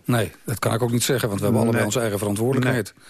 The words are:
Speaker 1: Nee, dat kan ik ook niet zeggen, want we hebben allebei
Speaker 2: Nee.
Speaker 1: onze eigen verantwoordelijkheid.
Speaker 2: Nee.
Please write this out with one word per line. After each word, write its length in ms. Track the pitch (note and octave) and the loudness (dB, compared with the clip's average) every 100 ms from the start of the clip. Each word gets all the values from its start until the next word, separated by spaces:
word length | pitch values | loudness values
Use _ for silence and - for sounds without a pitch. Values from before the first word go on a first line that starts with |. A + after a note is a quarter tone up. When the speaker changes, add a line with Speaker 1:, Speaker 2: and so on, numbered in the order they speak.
Speaker 1:
Nee, 280 | - A#2+ G2+ - | -2 0 0 -6
dat 140 | - A2 | -8 -4
kan 160 | A2+ | -2
ik 80 | A2+ | 0
ook 100 | A#2+ | 0
niet 100 | A#2+ | 0
zeggen, 260 | - B2+ A#2 | 0 0 0
want 120 | G2 | 0
we 60 | G2+ | 2
hebben 160 | G#2+ | 2
allebei 220 | A2+ A#2+ | 2 2
Speaker 2:
Nee. 80 | G#2 | 0
Speaker 1:
onze 80 | B2+ | 0
eigen 180 | A2+ G2+ | -2 -2
verantwoordelijkheid. 760 | G#2 G2+ A#2+ B2+ B2 A#2+ G2+ | -2 0 0 2 0 0 -4
Speaker 2:
Nee. 100 | - | -10